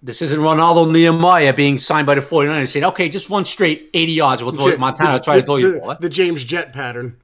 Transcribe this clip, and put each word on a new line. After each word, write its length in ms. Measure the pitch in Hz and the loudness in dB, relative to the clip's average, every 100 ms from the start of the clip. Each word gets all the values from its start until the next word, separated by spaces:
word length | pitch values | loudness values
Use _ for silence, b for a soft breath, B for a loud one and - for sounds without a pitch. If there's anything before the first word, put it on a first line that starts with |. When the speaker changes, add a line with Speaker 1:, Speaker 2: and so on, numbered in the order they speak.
Speaker 1:
This 180 | 127 113 | -14 -10
isn't 180 | 156 151 | -4 -2
Ronaldo 500 | 156 160 165 170 165 | 0 2 4 4 4
Nehemiah 600 | 160 165 165 170 180 143 | 4 4 4 4 4 4
being 240 | 131 143 135 | 2 0 0
signed 280 | - 151 143 | -2 -2 2
by 80 | |
the 80 | 143 | 0
forty-niners 480 | 135 165 143 151 131 | 0 -2 0 -2 -4
saying, 140 | 147 | -2
"Okay, 240 | 170 185 175 | -2 -2 -6
just 220 | 180 - | -6 -6
one 140 | 202 | -4
straight 460 | 185 - 180 151 - | -4 -2 -2 -2 -4
eighty 180 | 175 165 | -2 -2
yards. 300 | 160 143 - | 0 0 0
We'll 80 | 120 | -4
throw 140 | 147 135 | 0 0
it, 40 | |
Speaker 2:
Jet, 80 | 131 | 0
Speaker 1:
Montana, 340 | 131 131 156 127 | -2 0 0 0
Speaker 2:
the, 60 | |
Speaker 1:
try 100 | 139 143 | 2 2
to 40 | |
Speaker 2:
the, 60 | 131 | 2
Speaker 1:
throw 100 | 143 | 0
you 100 | 190 | 0
Speaker 2:
the, 40 | |
Speaker 1:
the 40 | 165 | -2
ball." 160 | 120 151 | -8 -8
Speaker 2:
the 80 | 170 | -8
James 360 | 147 180 160 | -2 -2 -2
Jet 280 | 120 170 165 | -6 -8 -8
pattern. 440 | 123 127 120 123 120 | -10 -10 -10 -12 -16